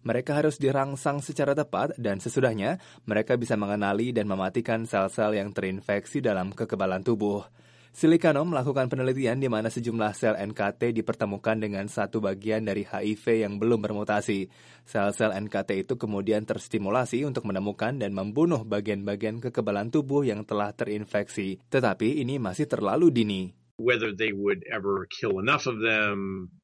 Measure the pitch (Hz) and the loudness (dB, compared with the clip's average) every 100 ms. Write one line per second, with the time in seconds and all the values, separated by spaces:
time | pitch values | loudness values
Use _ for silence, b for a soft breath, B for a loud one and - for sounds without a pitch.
0 | - 117 131 147 156 151 139 135 139 135 | -2 -2 0 2 2 2 2 2 0 -2
1 | 151 143 139 147 143 143 147 92 143 - | -2 -2 -4 -2 2 2 0 0 -2 -2
2 | 113 98 117 131 127 110 104 185 B B | -2 -2 0 2 2 2 -2 -2 B B
3 | - 107 110 123 113 110 101 104 101 101 | 0 0 2 0 2 0 0 0 2 2
4 | 123 117 104 95 95 120 113 113 110 104 | 0 0 0 0 0 -2 0 -2 0 0
5 | 95 - 107 107 101 101 95 95 - 101 | 0 0 0 0 -2 -4 -4 -4 -2 -2
6 | - 143 123 95 92 - 113 98 95 92 | -2 -2 0 0 -2 -4 -4 0 0 0
7 | 95 110 104 101 - b b b b - | 0 2 0 -2 -6 b b b b 2
8 | 160 165 165 143 170 147 131 135 127 131 | 6 6 6 4 2 0 0 0 0 0
9 | 131 131 120 123 135 107 113 120 117 113 | 0 2 0 0 0 0 0 -2 -2 0
10 | 107 101 113 104 101 107 101 - 120 113 | -2 2 0 0 -4 -2 -2 0 0 0
11 | 107 110 104 101 - 110 104 98 101 - | -2 -2 -2 -2 0 0 -2 -4 -4 -4
12 | 98 113 98 98 107 110 107 98 101 101 | -2 -2 -2 -2 -2 -2 0 -2 -4 -4
13 | 104 107 - 113 104 101 113 113 104 104 | -2 -2 2 2 2 0 2 2 0 -4
14 | 107 104 104 98 92 B B B - 110 | 0 0 0 -2 -4 B B B -6 0
15 | 101 101 107 95 104 101 95 98 92 123 | 0 2 0 0 -2 -4 -2 -2 -2 -4
16 | 110 101 101 107 107 107 - 110 98 120 | -2 -2 2 0 0 -6 -2 -2 0 0
17 | 123 139 143 127 104 95 101 98 123 139 | 0 -2 -2 -4 -4 -2 -2 -2 -4 -2
18 | 104 98 101 117 170 143 104 104 104 101 | -4 -2 -2 2 2 2 0 -2 -2 -2
19 | 101 101 107 113 123 120 104 101 110 156 | -2 -2 -4 -4 -4 -2 0 -2 0 0
20 | 135 143 131 104 104 107 104 - 101 104 | 2 0 2 -2 -2 -2 -2 -4 -4 -4
21 | 104 104 101 - 95 92 _ 131 120 95 | -2 -2 -2 -4 -4 -6 _ 2 2 2
22 | 113 151 123 139 104 90 147 - 101 127 | 2 2 -2 -2 -4 -2 -2 0 0 6
23 | 170 123 107 95 92 _ _ - 113 120 | 6 6 2 0 -4 _ _ -2 2 2
24 | 113 98 110 98 101 95 - 110 98 98 | 0 0 -2 0 0 0 -2 -4 0 -2
25 | 92 - 113 95 110 143 135 110 113 110 | -2 -4 0 0 2 2 0 0 2 2
26 | 104 98 98 95 90 - | 2 0 -4 -6 -10 -16